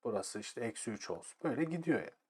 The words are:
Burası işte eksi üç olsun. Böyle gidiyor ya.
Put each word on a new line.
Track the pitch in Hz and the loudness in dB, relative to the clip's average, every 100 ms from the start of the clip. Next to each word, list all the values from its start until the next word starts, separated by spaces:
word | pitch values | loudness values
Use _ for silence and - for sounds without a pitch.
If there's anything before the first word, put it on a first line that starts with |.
Burası | 123 104 95 107 | 2 0 0 -6
işte | 107 - | -6 -2
eksi | 117 - - | -2 -2 -4
üç | 107 - | -4 -2
olsun. | 95 - - | -6 -6 -4
Böyle | 160 139 | 0 2
gidiyor | 160 170 160 143 | 2 2 4 2
ya. | - - | 2 -10